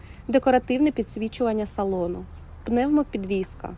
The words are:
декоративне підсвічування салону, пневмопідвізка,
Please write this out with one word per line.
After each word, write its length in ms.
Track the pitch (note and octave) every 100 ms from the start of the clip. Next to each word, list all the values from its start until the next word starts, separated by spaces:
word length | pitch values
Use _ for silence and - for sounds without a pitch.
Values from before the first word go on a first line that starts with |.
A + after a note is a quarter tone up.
| - - -
декоративне 600 | C4 C4 B3 B3+ B3+ D4+
підсвічування 760 | - G#3 G#3 A3 - A#3 A3 G3+
салону, 580 | - G3 F#3 F3 F3+ F#3 - - -
пневмопідвізка, 1040 | - A#3+ C#4 D4+ C#4+ G#3 F#3+ G3 F#3 - -